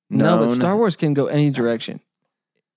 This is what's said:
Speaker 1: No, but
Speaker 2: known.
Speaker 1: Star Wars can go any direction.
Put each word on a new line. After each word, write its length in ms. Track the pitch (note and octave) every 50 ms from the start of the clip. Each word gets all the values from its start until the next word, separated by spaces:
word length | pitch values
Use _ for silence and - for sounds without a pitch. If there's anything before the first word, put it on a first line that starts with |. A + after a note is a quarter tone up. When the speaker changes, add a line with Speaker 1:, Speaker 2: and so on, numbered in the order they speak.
| _ -
Speaker 1:
No, 280 | - C#3 C#3 D#3+ - -
but 20 | A2+
Speaker 2:
known. 40 | A#2
Speaker 1:
Star 260 | A#2+ B2 C3 F3 G3
Wars 200 | A3 A#3 G3 D#3+
can 160 | - E3+ D3+
go 140 | C#3+ C#3 C3+
any 240 | - - D3 D3 D3
direction. 500 | C3+ B2+ A#2 A#2 A#2 A2+ - - - - _ _ _ _ _ _ _ _ _ _ _ _ _ _ _